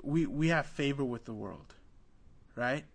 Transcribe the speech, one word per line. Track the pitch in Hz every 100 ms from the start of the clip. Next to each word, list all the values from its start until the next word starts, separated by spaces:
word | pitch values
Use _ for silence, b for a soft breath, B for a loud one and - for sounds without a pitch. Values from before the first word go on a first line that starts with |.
we, | 139 156 156
we | 139 160
have | 160 -
favor | - 139 139
with | 131 120 123
the |
world, | 107 101 80 - - - - - - - - - -
right? | 123 147 156